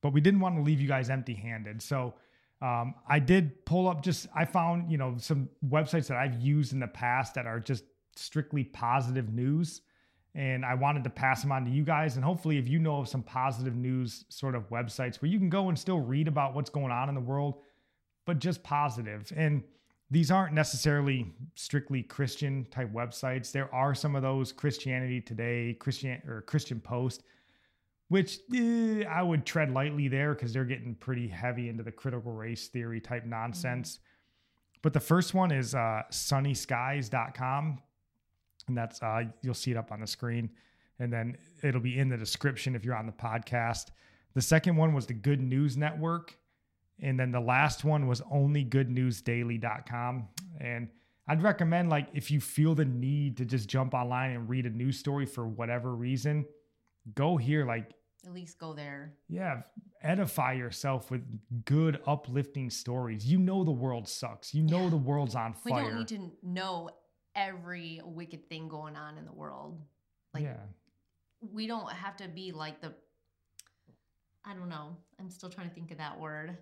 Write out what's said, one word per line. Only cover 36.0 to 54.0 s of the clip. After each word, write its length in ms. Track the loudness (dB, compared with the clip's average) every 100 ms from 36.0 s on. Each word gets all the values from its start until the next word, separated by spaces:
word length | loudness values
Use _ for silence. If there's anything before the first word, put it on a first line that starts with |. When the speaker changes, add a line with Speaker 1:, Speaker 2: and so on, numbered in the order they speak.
| -4
Speaker 1:
sunny 440 | -6 0 2 2
skies 540 | 0 -2 -2 0 -2 0
dot 260 | -2 -2
com. 460 | -4 -2 0 0 -4 _ _ _ _ _ _ _ _ -4
And 100 | -2
that's, 240 | -2 -4
uh, 220 | -2 0 -2 -4
you'll 120 | -4
see 160 | -2 -2
it 60 | -2
up 160 | -4
on 80 | -8
the 60 | -8
screen. 420 | -4 -2 -2 -2 -8 _ _ _ _
And 140 | -4
then 260 | -2 -2 -6 -16 -2
it'll 180 | 0 2
be 160 | 0 2
in 100 | 2
the 80 | 2
description 580 | -2 0 0 0 -2
if 100 | -2
you're 120 | -2 -2
on 100 | -4
the 60 |
podcast. 800 | -6 -4 -4 0 0 0 -2 -6 -16 -20 _ _
The 80 | 0
second 320 | 6 6 6 6
one 160 | 6
was 140 | 4 0
the 80 |
Good 260 | 0 2 2
News 360 | 2 2 2 2
Network. 600 | -2 0 -2 -2 -6 -20 _ _ _ _ _ _
And 160 | -2 2
then 120 | 2
the 80 | 2
last 420 | 4 4 4 2
one 220 | 2 4 4
was 140 | 0 0
only 320 | 4 4 4
good 280 | 4 2 4
news 320 | 2 2 0
daily 340 | -2 -2 0 -2
dot 300 | -2 -4 -6
com. 400 | -6 -4 -4 -8 -12 -14 -10
And 300 | -6 -6 -8 -12 _ _ 0
I'd 160 | 4
recommend, 460 | 4 4 4 4 4
like, 200 | 2 0
if 180 | -6 0
you 100 | 0
feel 340 | 0 4 4
the 100 | 6
need 540 | 2 2 0 2 0 -2
to 60 | 0
just 220 | 0 0
jump 260 | 0 2
online 380 | 0